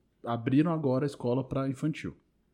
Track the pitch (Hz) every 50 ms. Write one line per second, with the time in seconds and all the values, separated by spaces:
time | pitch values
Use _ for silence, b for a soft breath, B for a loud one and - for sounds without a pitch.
0 | _ _ _ _ - 117 117 117 113 123 131 143 160 175 165 160 151 131 127 131
1 | 143 143 - - - 120 120 135 131 - 143 135 135 135 135 - - 156 151 -
2 | - 87 69 - _ _ _ _ _ _